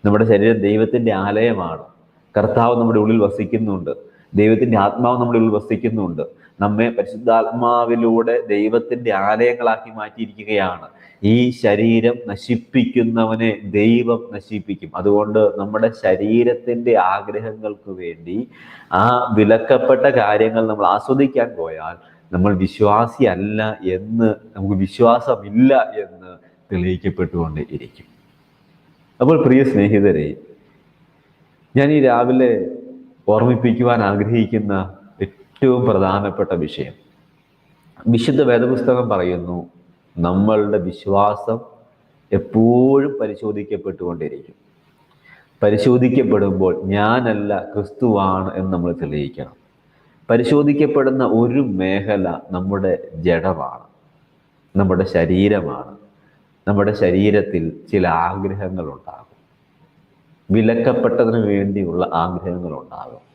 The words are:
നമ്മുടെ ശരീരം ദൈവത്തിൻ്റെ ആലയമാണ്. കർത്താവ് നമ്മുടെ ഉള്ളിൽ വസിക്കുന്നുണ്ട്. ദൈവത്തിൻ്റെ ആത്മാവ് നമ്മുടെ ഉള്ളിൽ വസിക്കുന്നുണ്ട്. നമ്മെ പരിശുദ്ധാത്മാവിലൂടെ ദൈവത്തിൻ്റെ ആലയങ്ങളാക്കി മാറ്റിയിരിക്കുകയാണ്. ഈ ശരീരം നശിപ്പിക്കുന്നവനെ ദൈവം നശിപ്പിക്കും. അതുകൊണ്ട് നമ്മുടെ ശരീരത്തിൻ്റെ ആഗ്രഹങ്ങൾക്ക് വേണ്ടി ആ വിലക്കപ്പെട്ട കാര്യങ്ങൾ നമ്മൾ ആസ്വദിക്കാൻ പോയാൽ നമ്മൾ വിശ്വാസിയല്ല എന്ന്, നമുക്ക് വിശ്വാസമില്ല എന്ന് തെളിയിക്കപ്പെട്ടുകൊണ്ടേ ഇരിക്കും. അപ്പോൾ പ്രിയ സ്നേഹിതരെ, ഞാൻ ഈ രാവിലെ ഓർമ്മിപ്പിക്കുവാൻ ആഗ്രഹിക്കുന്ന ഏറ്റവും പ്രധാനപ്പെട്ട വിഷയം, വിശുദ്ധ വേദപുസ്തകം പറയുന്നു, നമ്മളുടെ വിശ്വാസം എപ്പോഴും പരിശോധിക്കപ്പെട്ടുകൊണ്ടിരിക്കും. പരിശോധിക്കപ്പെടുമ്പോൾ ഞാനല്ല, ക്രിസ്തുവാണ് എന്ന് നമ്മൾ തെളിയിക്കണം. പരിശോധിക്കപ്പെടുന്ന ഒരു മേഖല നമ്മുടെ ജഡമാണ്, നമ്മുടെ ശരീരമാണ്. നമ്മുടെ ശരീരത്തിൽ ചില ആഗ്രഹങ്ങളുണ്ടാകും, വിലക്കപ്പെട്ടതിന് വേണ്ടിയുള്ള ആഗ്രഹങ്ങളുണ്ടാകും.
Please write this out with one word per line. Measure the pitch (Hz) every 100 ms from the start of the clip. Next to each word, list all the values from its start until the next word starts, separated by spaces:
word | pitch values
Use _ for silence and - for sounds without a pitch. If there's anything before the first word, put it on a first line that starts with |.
നമ്മുടെ | 104 107 113
ശരീരം | 101 110 110 101
ദൈവത്തിൻ്റെ | 107 110 120 113 98 98
ആലയമാണ്. | 104 117 101 87 80 - _ _ _ _ 104
കർത്താവ് | 104 - 117 120
നമ്മുടെ | 117 110
ഉള്ളിൽ | 107 113 101
വസിക്കുന്നുണ്ട്. | 101 98 110 110 95 73 - - _ _ 98
ദൈവത്തിൻ്റെ | 107 113 123 107 101
ആത്മാവ് | 120 120 123
നമ്മുടെ | 120 117
ഉള്ളിൽ | 113 104
വസിക്കുന്നുണ്ട്. | - 110 117 113 92 80 - - _ -
നമ്മെ | 101 104 117 117
പരിശുദ്ധാത്മാവിലൂടെ | 101 107 120 113 123 120 120 120 117 117 117 113 117 120 -
ദൈവത്തിൻ്റെ | 104 107 117 - 120 120 98 101
ആലയങ്ങളാക്കി | 110 120 120 117 110 117 110
മാറ്റിയിരിക്കുകയാണ്. | 107 113 107 101 104 104 95 87 - _ - _ 101
ഈ | 117 123 123
ശരീരം | 107 104 113 113 113 120 -
നശിപ്പിക്കുന്നവനെ | 101 - 117 - 131 113 123 113 113 110 110 113 101 101 101
ദൈവം | 110 117 117 113 117
നശിപ്പിക്കും. | 104 - 107 92 98 80 87
അതുകൊണ്ട് | 98 104 107 107 104 101
നമ്മുടെ | 101 107 113 -
ശരീരത്തിൻ്റെ | 98 95 104 113 120 117 123 120 120 107 92
ആഗ്രഹങ്ങൾക്ക് | 101 104 107 113 107 107 101 101 92
വേണ്ടി | 87 82 82 101 127 - - - - 87
ആ | 110 123 123 107
വിലക്കപ്പെട്ട | 104 113 117 127 123 131 139 131
കാര്യങ്ങൾ | 104 107 110 113 110
നമ്മൾ | 107 92 101
ആസ്വദിക്കാൻ | - 131 135 131 117 -
പോയാൽ | 82 80 80 87 _ _ _
നമ്മൾ | 90 101 95 92
വിശ്വാസിയല്ല | - 104 107 117 - 117 90 104 107 110 107 92 92
എന്ന്, | 104 113 113 104 - 101
നമുക്ക് | 98 95 95
വിശ്വാസമില്ല | - 117 120 135 110 101 107 131 131 107 110
എന്ന് | 95 90 92 87 _ _ _
തെളിയിക്കപ്പെട്ടുകൊണ്ടേ | 95 92 92 98 95 87 87 82 76 - 76
ഇരിക്കും. | - _ - _ _ _ _ _ _ _ _ _ _ _
അപ്പോൾ | 127 160 127
പ്രിയ | 131
സ്നേഹിതരെ, | 131 101 101 104 101 78 76 - - - _ _ _ _ _ _ _ _ _ _ _ 127
ഞാൻ | 139 151
ഈ | 131
രാവിലെ | 120 123 127 127 104 87 - - - - _ -
ഓർമ്മിപ്പിക്കുവാൻ | 107 117 117 120 117 120 117
ആഗ്രഹിക്കുന്ന | 101 101 104 117 104 110 104 95 92 - - -
ഏറ്റവും | 98 _ _ _ 135 123 113
പ്രധാനപ്പെട്ട | 98 95 101 101 - - 87 76
വിഷയം, | - 64 - _ _ _ _ _ _ _ _ _ - 110
വിശുദ്ധ | 117 135 139
വേദപുസ്തകം | 131 120 123 127 - 123 117
പറയുന്നു, | 98 90 90 87 87 - _ _ _ _ 85
നമ്മളുടെ | 85 95 104 110 104 104 90
വിശ്വാസം | - 101 98 104 104 - 113 - - _ _ _ _ _
എപ്പോഴും | 98 - 110 113 120 131 139 139 139
പരിശോധിക്കപ്പെട്ടുകൊണ്ടിരിക്കും. | 107 104 107 104 104 98 95 87 87 82 76 - - _ _ _ _ _ _ _ _ - _ _
പരിശോധിക്കപ്പെടുമ്പോൾ | 104 104 131 123 127 131 113 101 98 92 92 - 95 101
ഞാനല്ല, | 104 123 117 104 101 101 -
ക്രിസ്തുവാണ് | 104 98 - 123 101 95 95 95 92
എന്ന് | 92 90
നമ്മൾ | 87 85
തെളിയിക്കണം. | 76 73 71 71 67 _ _ _ _ _ _ _ -
പരിശോധിക്കപ്പെടുന്ന | 117 127 147 147 143 147 143 131 131 117 110
ഒരു | 120 127 127 95
മേഖല | 92 98 104 101 92 78 - 92
നമ്മുടെ | 95 98 95 82 - 80 87
ജഡമാണ്, | 82 90 82 64 62 - _ _ _ _ _ _ _ _ 95
നമ്മുടെ | 95 90 92 85
ശരീരമാണ്. | 82 90 101 104 85 65 - - - _ _ _ _ _ -
നമ്മുടെ | 101 101 104
ശരീരത്തിൽ | 92 92 104 101 - 87 82 - -
ചില | 101 87 82 85
ആഗ്രഹങ്ങളുണ്ടാകും, | 98 95 95 95 92 78 67 - - _ _ _ _ _ _ _ _ _ _ _ _ -
വിലക്കപ്പെട്ടതിന് | 104 110 117 131 120 120 117 113 113 104
വേണ്ടിയുള്ള | 101 101 98 90 85 90 82
ആഗ്രഹങ്ങളുണ്ടാകും. | 87 87 92 90 87 69 - - - 57 _